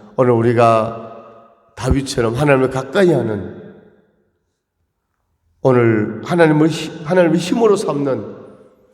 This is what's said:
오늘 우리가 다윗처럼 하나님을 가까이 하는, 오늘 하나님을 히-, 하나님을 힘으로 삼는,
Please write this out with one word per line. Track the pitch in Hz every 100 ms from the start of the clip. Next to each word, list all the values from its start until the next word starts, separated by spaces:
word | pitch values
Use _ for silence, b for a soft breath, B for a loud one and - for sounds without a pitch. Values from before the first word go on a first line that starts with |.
| - -
오늘 | 127
우리가 | 117 120 117 117 113 110 113 - - - - - _ _ -
다윗처럼 | 127 131 135 - 113 120
하나님을 | 147 135 131
가까이 | 131 131 190 185
하는, | 147 113 104 90 - - - - _ _ _ _ _ _ _ _ _ _ _ _ _ _ _ _ _
오늘 | 135 123 117 110 107 - -
하나님을 | 175 160 151 160
히-, | - - -
하나님을 | - 185 170 170
힘으로 | - 240 226 196
삼는, | - 143 139 123 98 - - - - _ _